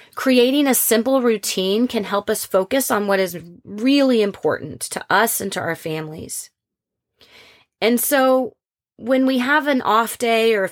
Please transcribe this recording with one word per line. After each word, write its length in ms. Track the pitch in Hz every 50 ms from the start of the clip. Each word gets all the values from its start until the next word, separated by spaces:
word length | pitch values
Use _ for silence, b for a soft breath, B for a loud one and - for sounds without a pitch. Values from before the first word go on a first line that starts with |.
| b b b
Creating 540 | - - 262 262 247 240 254 262 294 294 269
a 60 | 254
simple 460 | - - - 226 220 226 262 269 269
routine 680 | 240 240 220 202 - - - 196 185 190 196 220 247 247
can 160 | - 233 202
help 260 | 185 202 202 202 -
us 140 | 220 - -
focus 480 | - - 190 190 - - 269 254 - 247
on 160 | 208 208 202
what 100 | 196 190
is 240 | 190 180 175 170 - 170 175 - -
really 580 | - 196 208 220 262 277 285 277 262 254 226 208
important 580 | 202 190 - - 156 120 - - 156 - - -
to 220 | - - - - -
us 300 | - 196 226 220 - -
and 120 | 196 196 -
to 80 | 185
our 140 | - 160 165
families. 760 | 160 - 160 156 156 156 151 156 165 - - - - - - _ _ _ _ _ _ _ _ _ _ _ _ _ b b b b b b b b b b b b - 190
And 160 | 220 240 233
so 560 | - - 294 269 262 262 262 262 262 - - _ _ _ _ _ _ _ _
when 300 | - 214 226 262 262 262
we 120 | 262 269 254
have 280 | 247 254 285 311 277
an 160 | 294 285 254 -
off 340 | - 208 220 233 220 -
day 380 | - 247 233 226 226 226 226 220
or 140 | 208 190 175